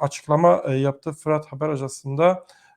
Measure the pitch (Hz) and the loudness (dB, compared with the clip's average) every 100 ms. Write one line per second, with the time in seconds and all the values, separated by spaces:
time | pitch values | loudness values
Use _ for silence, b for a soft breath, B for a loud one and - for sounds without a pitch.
0 | 143 - - 151 175 180 - 131 139 139 | -6 -6 0 4 4 4 0 -2 -2 -4
1 | 160 156 156 151 156 135 151 139 135 - | -10 -8 -2 -2 -4 -8 -6 -4 -8 -10
2 | 139 139 170 185 b b b | -8 2 2 2 b b b